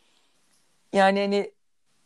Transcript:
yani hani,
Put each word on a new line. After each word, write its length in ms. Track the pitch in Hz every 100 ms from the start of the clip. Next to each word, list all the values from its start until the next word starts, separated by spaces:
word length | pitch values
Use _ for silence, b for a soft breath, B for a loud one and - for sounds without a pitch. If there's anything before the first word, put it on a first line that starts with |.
| _ _ _ _ _ _ _ _ _
yani 260 | 196 190 196
hani, 320 | 202 202 - - _ _ _ _